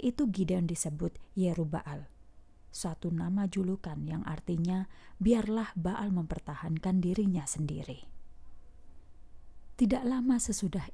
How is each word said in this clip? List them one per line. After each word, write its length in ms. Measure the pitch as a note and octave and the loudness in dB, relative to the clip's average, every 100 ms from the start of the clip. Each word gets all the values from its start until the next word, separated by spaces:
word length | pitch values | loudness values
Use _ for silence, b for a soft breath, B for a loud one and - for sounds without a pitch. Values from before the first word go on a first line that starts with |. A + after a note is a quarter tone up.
itu 240 | B3 - B3+ | 0 2 2
Gideon 400 | F#3 E3+ F#3 E3+ | 2 2 2 2
disebut 480 | E3 D#3 D3+ E3+ - b | 0 -2 -2 -4 -4 b
Yerubaal, 800 | F#3+ F3+ E3 D#3 D3+ D3 C#3+ D3 - - - - - - | 0 2 2 0 -2 -4 -10 -12 -16 -20 -20 -20 -20 -14
suatu 400 | - E3+ D#3+ F3 | -6 -6 -2 0
nama 400 | E3 E3+ G3 G3 | 0 2 2 2
julukan 480 | G3 F#3 G3 E3+ D3 | 2 0 0 -4 -4
yang 160 | D3 D#3 D#3+ | -4 -4 -4
artinya, 640 | D3+ - E3+ E3+ F#3 F#3+ B B B | -4 0 2 2 2 0 B B B
"Biarlah 560 | G3+ A#3 G#3 A3+ G#3+ | 6 6 4 0 -2
Baal 400 | F3 F3 A3 G#3 | -2 0 0 2
mempertahankan 880 | F3+ D#3+ D#3+ - C#3+ E3 D#3+ F#3 F#3 | 2 0 -4 -6 -6 -2 0 2 4
dirinya 480 | F3 F#3+ G3 F3+ C#3+ | 4 4 4 2 0
sendiri." 560 | D#3 D3 - - C3+ - - - - - - - - - - - - - - - - - - | -2 -2 -4 -8 -10 -10 -10 -12 -12 -12 -12 -14 -16 -16 -16 -16 -16 -16 -14 -14 -14 -8 2
Tidak 240 | A3 B3+ | 4 4
lama 320 | B3 C4 B3+ A#3+ | 2 2 4 4
sesudah 560 | - G3+ F3+ F#3 - | 2 0 0 -2 -4